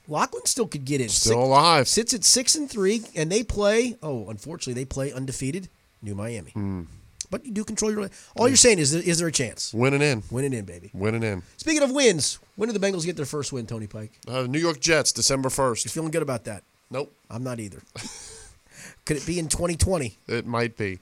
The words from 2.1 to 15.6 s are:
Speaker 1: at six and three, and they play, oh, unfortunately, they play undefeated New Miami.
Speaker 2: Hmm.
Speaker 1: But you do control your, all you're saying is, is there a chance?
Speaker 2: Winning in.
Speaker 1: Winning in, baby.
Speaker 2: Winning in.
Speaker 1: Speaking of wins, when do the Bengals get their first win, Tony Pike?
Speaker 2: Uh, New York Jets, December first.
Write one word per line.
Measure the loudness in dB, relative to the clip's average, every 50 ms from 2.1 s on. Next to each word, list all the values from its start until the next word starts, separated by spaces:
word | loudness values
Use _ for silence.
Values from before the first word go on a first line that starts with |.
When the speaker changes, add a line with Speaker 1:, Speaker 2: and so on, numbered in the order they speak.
| 0
Speaker 1:
at | 4 4
six | 6 6 6 4 2 2
and | 0 -2 -4
three, | -2 0 2 2 2 0 -2 -6 -4
and | -2 0 2
they | 0 0 0
play, | 0 0 2 4 4 4 4 2 0 -2 -6 -6
oh, | -6 -6 -6 -6 -8
unfortunately, | -10 -12 -10 -12 -10 -8 -6 -6 -6 -6
they | -6
play | -6 -4 -4 -4 -4 -6
undefeated | -6 -6 -6 -6 -4 -4 -4 -4 -6 -8 -12 _ _ _ _ _ _
New | -10 -8 -8
Miami. | -6 -6 -6 -8 -10 -10 -10
Speaker 2:
Hmm. | -8 -6 -4 -4 -4 -6 -8 -10 -16 -20 -20 -18 _ -16 -10 -8
Speaker 1:
But | -10 -8 -8
you | -6
do | -6 -6 -6
control | -6 -4 -4 -2 -2
your, | -2 -2 -6 -8 -10 -16 -20 -8 0
all | 2 4
you're | 6 6
saying | 8 8 8 6 6
is, | 4 2 2
is | 0 2 0 0 0
there | 0
a | 0
chance? | 0 -2 -2 -4 -6 -8 -8 -4 0
Speaker 2:
Winning | 2 4 4 4 4
in. | 4 2 2 0 -4 -6
Speaker 1:
Winning | -4 -4 -2 -2 -4
in, | -4 -6
baby. | -10 -14 -16 -18 -14 -6
Speaker 2:
Winning | -2 -2 0 0 0 0
in. | -2 -2 -4 -8 -12 _
Speaker 1:
Speaking | -6 -2 0 2 2
of | 2 2
wins, | 4 4 4 4 4 4 0 -2 -4 -6 _ _ _
when | -4 -4 -2
do | 0
the | 0 0
Bengals | 0 0 -2 -4
get | -4 -4
their | -6 -6
first | -6 -6 -6 -6 -6
win, | -6 -8 -6
Tony | -6 -8 -8 -8
Pike? | -10 -12 -12 -14 -14 -16 _ -10
Speaker 2:
Uh, | -6 -4 -2 -2
New | 0 0 0
York | 0 0 0 0
Jets, | 2 4 4 4 4 2
December | 0 2 2 2 2 2 0 0
first. | 0 2